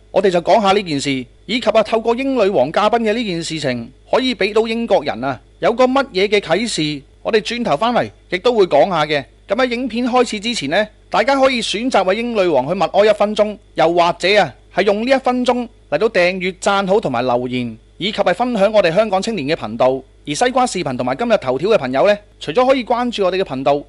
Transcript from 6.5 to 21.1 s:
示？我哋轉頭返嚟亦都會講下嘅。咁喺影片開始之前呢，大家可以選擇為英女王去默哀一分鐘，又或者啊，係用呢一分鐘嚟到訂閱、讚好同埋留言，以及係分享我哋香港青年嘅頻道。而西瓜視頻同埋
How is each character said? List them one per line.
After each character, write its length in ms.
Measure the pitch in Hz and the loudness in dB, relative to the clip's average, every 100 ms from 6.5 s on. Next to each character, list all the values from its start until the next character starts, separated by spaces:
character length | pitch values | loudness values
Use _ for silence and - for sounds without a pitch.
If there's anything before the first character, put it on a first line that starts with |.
| 175 233 | -2 -2
示？ 340 | - 156 147 - _ | -4 -4 -6 -12 _
我 100 | - | -2
哋 80 | 214 | -2
轉 240 | - 240 | -2 -4
頭 120 | 208 147 | -2 0
返 180 | 226 | 0
嚟 160 | 233 117 - _ | 0 -2 -6 _
亦 80 | 180 | -4
都 140 | 240 | 0
會 140 | 240 185 | 2 4
講 220 | 143 180 | 4 2
下 180 | 170 151 | 2 0
嘅。 180 | 147 - _ - | -2 -4 _ -6
咁 80 | 208 | -2
喺 140 | 254 | -2
影 160 | 233 262 | -2 -4
片 180 | 220 | -4
開 240 | 247 247 247 | 0 0 0
始 120 | 214 | -2
之 120 | 214 | -6
前 160 | 226 - | -6 -2
呢， 180 | 175 214 - _ | -2 -2 -8 _
大 140 | 175 | -2
家 160 | 226 277 | 0 2
可 100 | 269 | 2
以 140 | 247 | 0
選 260 | 208 202 247 | -4 -4 0
擇 140 | 226 | 0
為 120 | 185 208 | 2 0
英 180 | 240 | -2
女 120 | 226 180 | 0 2
王 180 | 143 135 | 2 0
去 80 | |
默 100 | 190 160 | -2 0
哀 180 | 180 214 | 4 4
一 60 | |
分 220 | 208 208 | 2 0
鐘， 220 | 214 208 202 _ | 0 -2 -4 _
又 180 | - 160 | 0 2
或 200 | 175 175 170 | 4 2 0
者 100 | 175 208 | 2 2
啊， 120 | 165 - _ | 2 -2 _
係 80 | - | -2
用 240 | 202 208 233 | 0 0 0
呢 40 | |
一 40 | 269 | 0
分 280 | 262 247 247 | 0 0 0
鐘 220 | 247 240 - _ | -2 -4 -12 _
嚟 80 | 147 | -2
到 100 | 226 | 0
訂 260 | 202 175 | 2 0
閱、 200 | 190 180 180 | 0 -6 -4
讚 260 | 208 196 196 | -2 0 2
好 120 | 202 | 0
同 120 | 175 | 0
埋 100 | 120 | -2
留 220 | 127 123 127 | 0 -2 -2
言， 320 | 127 120 110 _ - | -4 -6 -10 _ -10
以 140 | 185 | -6
及 80 | 208 | -2
係 160 | 196 | 0
分 240 | 180 247 233 | 0 -2 0
享 140 | 196 | 2
我 100 | 214 | 4
哋 100 | 180 | 2
香 160 | 165 220 | 2 2
港 140 | 190 | 0
青 140 | 196 214 | -2 -4
年 100 | 135 | -4
嘅 80 | |
頻 220 | 160 113 117 | -4 -4 0
道。 260 | 127 131 - _ - | 2 2 -6 _ -8
而 80 | |
西 160 | 147 254 | -2 0
瓜 160 | 254 247 | 0 0
視 140 | 190 | 0
頻 160 | 147 123 | -2 -2
同 100 | |
埋 80 | 123 | -4